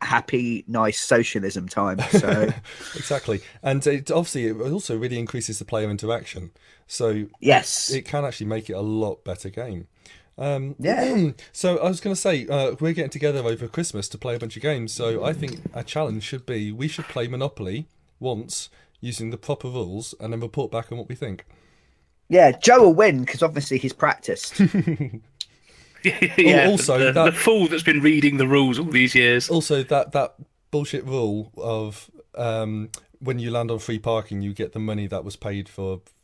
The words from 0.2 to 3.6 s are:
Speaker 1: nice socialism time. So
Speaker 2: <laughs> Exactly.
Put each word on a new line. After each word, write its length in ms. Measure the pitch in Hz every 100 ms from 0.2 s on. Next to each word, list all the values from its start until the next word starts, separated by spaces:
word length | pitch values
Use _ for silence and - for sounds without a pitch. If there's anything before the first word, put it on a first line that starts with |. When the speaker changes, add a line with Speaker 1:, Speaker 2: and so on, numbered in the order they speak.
| - 127 123 117 -
Speaker 1:
nice 320 | 117 110 -
socialism 680 | - 120 113 107 98 98 90
time. 300 | - 101 95 -
So 400 | 202 - 147 220 - -
Speaker 2:
<laughs> 200 | - -
Exactly. 460 | - - 143 - 101 - -